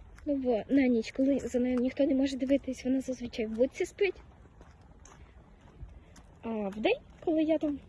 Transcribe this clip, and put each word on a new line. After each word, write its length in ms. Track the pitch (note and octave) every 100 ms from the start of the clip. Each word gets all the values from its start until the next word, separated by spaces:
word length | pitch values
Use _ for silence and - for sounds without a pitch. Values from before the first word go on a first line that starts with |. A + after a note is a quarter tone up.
| - - D4
ну, 60 | C#4
бо 260 | B3+ G#3+ -
на 180 | C#4 B3+
ніч, 240 | A#3 A3+
коли 280 | - C4+ C4+
за 200 | A#3 B3
нею 200 | B3+ B3+
ніхто 260 | B3+ - C#4+
не 100 | C4
може 220 | C4+ C4
дивитись, 480 | C4 C#4 - B3 B3+
вона 160 | C4
зазвичай 440 | B3 B3+ A#3+ - A3
в 40 |
будці 360 | A3 C4 - F4+
спить. 360 | - G4 - - - - - - - - - - - - - - - - - - - - - - -
А 80 | A#3
вдень, 500 | A3 G3+ G#3 C#4+ C5+ - - -
коли 180 | D#4
я 140 | D#4 D#4
там 220 | D4+ C#4